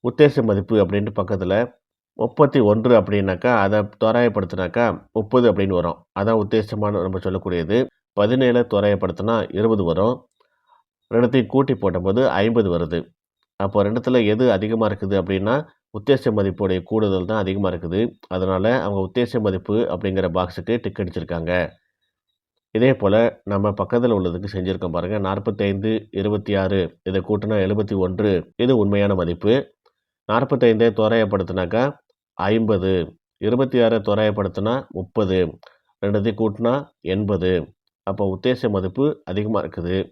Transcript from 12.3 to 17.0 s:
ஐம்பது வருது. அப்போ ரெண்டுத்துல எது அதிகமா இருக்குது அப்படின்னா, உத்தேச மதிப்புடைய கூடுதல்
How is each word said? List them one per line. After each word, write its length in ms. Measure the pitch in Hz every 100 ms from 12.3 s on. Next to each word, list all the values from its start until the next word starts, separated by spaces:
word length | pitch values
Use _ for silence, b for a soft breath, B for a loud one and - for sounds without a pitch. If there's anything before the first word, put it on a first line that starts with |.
ஐம்பது 360 | 78 107 117 101
வருது. 300 | 85 85 85 - _ _ _ _ _
அப்போ 200 | 98 104
ரெண்டுத்துல 360 | 101 113 120 127 104
எது 200 | 107 127
அதிகமா 340 | 98 107 113 110
இருக்குது 280 | 101 98 98
அப்படின்னா, 380 | 90 95 101 135 151 b _
உத்தேச 380 | 107 107 131 135
மதிப்புடைய 480 | 107 98 95 98 92
கூடுதல் 420 | 87 110